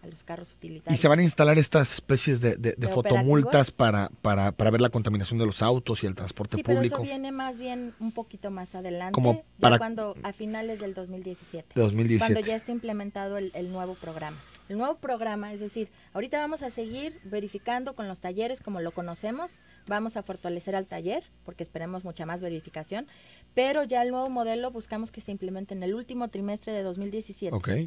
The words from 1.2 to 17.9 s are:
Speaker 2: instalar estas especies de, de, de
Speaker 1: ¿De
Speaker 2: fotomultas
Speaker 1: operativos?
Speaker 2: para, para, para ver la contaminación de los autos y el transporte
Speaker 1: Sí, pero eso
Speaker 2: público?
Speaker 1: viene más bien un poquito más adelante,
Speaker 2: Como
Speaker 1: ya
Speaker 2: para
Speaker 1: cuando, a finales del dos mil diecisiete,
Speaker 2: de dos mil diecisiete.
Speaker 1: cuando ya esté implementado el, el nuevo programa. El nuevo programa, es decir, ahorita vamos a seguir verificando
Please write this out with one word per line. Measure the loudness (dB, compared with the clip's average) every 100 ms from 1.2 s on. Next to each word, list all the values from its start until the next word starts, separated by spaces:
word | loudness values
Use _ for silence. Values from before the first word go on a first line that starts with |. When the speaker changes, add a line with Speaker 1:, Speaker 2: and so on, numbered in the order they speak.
Speaker 2:
instalar | 6 6 6 8
estas | 6 6 4
especies | 0 2 2 4 2
de, | 2
de, | 2 -2
de | 0
Speaker 1:
¿De | 0
Speaker 2:
fotomultas | 2 4 4 8 6 8 6 6
Speaker 1:
operativos? |
Speaker 2:
para, | 4 4 4 0 -2
para, | 2 4 2
para | 4 4
ver | 6
la | 4
contaminación | 4 0 0 0 0
de | 0
los | 2
autos | 2 2 2 -2
y | -2
el |
transporte | -4 -8 -6 -4 -4
Speaker 1:
Sí, |
pero | 2 4
eso | 4 0
Speaker 2:
público? |
Speaker 1:
viene | -4 -4 -6
más | -6 -6 -6
bien | -8 -8 -8 -8
un | -8
poquito | -6 -10 -10 -10
más | -8 -10 -10
adelante, | -8 -6 0
Speaker 2:
Como | 4 4
Speaker 1:
ya | 4 -2 4
Speaker 2:
para | 6 6
Speaker 1:
cuando, | 2 -4 -6 -6
a | -10
finales | -8 -8 -6 -6 -6
del | -8
dos | -8 -10
mil | -10
diecisiete, | -10 -14 -12 -14 -8
Speaker 2:
de | 0
dos | 2 2
mil | 4
diecisiete. | 4 4 2
Speaker 1:
cuando | 2
ya | -4
esté | -4
implementado | -6 -4 -6 -6 -8 -6 -6
el, | -6 -8
el | -8
nuevo | -6 -8 -8
programa. | -10 -10 -10 -12 -18 -20 _
El | -4
nuevo | -4 -4
programa, | -4 -4 -2 -4 -8
es | -10
decir, | -10 -8 -8 _ -12
ahorita | -8 -4 -4
vamos | -4 -6
a | -8
seguir | -8 -8 -8 -10 -12
verificando | -8 -6 -6 -8 -4 -4 -4